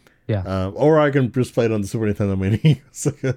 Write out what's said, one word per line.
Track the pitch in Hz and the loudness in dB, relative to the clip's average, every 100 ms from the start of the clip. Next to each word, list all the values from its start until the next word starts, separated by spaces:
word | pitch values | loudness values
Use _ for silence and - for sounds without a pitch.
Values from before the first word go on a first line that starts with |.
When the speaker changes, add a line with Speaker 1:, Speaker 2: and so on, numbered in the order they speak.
| _ _ - | _ _ -4
Speaker 1:
Yeah. | 104 | -4
Speaker 2:
Uh, | 90 95 95 | -2 -4 -4
or | - 147 156 | 0 2 4
I | 147 | 2
can | 139 127 | 2 0
just | 127 120 | -2 -2
play | - | 0
it | 117 | 0
on | 110 | 0
the | 98 | -4
Super | 117 | -4
Nintendo | 107 98 101 95 | -2 -2 -2 0
Mini, | 95 110 156 135 - | 0 2 2 2 -2
<laughs> | |
so, | - 147 - 131 | -6 -6 -4 -6